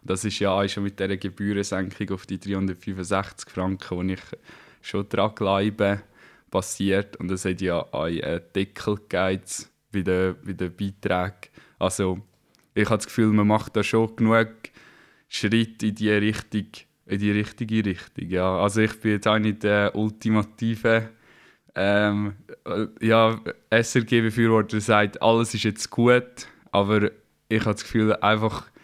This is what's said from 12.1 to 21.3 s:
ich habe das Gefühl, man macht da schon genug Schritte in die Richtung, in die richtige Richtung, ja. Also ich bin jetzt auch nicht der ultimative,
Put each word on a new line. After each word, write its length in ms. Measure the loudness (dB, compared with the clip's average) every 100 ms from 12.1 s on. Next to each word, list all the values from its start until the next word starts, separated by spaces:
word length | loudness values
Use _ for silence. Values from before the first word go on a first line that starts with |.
| -2 -10 _ _ _ _
ich 120 | -2 0
habe 100 | 0
das 100 | -2
Gefühl, 220 | 0 4
man 180 | 4 4
macht 300 | 2 0 -2
da 60 |
schon 340 | 0 2 0 0
genug 320 | 2 4 2 -4 -20 -20 -20 _ _ _ _
Schritte 580 | -4 0 2 0 -2 -4
in 60 |
die 140 | -2 0
Richtung, 600 | 2 2 -2 -4 -6 -6 -14 -20 _
in 140 | -6 -2
die 120 | 0
richtige 540 | 0 -2 -6 -4 0
Richtung, 460 | 0 -4 -8 -12 -4
ja. 320 | 0 0 2
Also 180 | 0 2
ich 180 | 0 0
bin 120 | -2
jetzt 180 | 0 2
auch 100 | 2
nicht 240 | 2 0
der 320 | 2 2 2
ultimative, 1160 | 0 -4 -2 0 0 0 -4 -4 0 2 2 0 -14 _